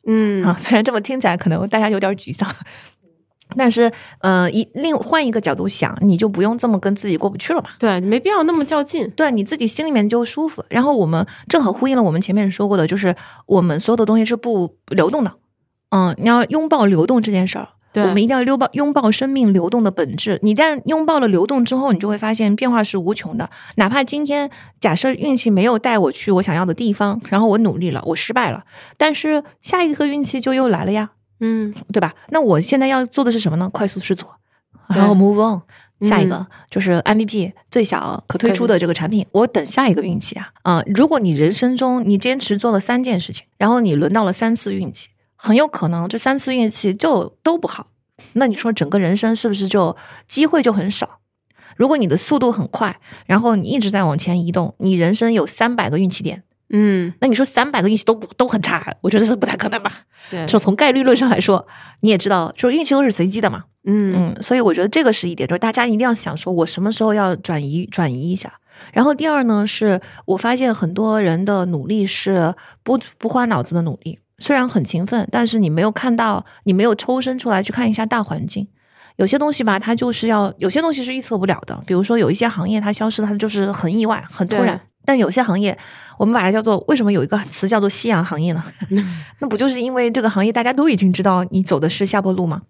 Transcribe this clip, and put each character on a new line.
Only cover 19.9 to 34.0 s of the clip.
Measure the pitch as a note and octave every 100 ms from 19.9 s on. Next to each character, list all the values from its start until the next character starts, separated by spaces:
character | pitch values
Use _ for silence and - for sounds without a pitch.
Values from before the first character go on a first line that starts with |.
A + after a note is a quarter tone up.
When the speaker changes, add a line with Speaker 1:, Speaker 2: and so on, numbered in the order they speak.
Speaker 2:
本 | F#3 D3 -
质。 | G#3+ F#3
你 | G#3+
一 |
旦 | G#3 D#4+ C#4+ A3+
拥 | D#4+
抱 | D#4 D#4
了 | A#3+
流 | F#3 G#3
动 | C#4
之 | A#3+
后， | C4 C#4
你 | F#3
就 | G3+
会 | G#3
发 | G#3+
现 | A3 G#3+ G#3+
变 | B3+
化 | A#3
是 | G#3+ G3
无 | F3
穷 | G#3+ F3+ D#3
的。 | D#3+ - -
哪 | - G3+
怕 | C4+
今 | C4+ D4
天 | D4 C#4+ C#4+ - - _
假 | G3
设 | E3 C4
运 | B3+ D4 C4
气 | A#3
没 | G3
有 | A3 A3
带 | B3+ A3
我 | D#3
去 | - -
我 | F#3
想 | G3
要 | D#3+
的 | F#3
地 | E3 A#3
方， | G3+ G3+ G#3+ -
然 | G3
后 | A3+
我 | G#3
努 | A3 D3+
力 | F3
了， | - -
我 | D#3+
失 | -
败 | A#3+ G#3
了， | - - - - _
但 | D4+
是 | C#4+ D4+ D4+ D4 _
下 | - F4+
一 | E4+
个 | D4 D4
运 | D4
气 | C#4 C4
就 | B3
又 | C4 B3+
来 | F3 F3
了 |
呀。 | G#3+ G#3+ _ _ _
Speaker 1:
嗯。 | A3+ A3+ G#3 G#3 -
Speaker 2:
对 | G#3
吧？ | E3 - -
那 | D#4+
我 | B3+ E3+
现 | E3+ C#4
在 | C4+
要 | C4
做 | B3+ -
的 | B3
是 | A3+
什 | G3+
么 | D#3+
呢？ | F#3
快 | - G3+
速 |
试 | F#3+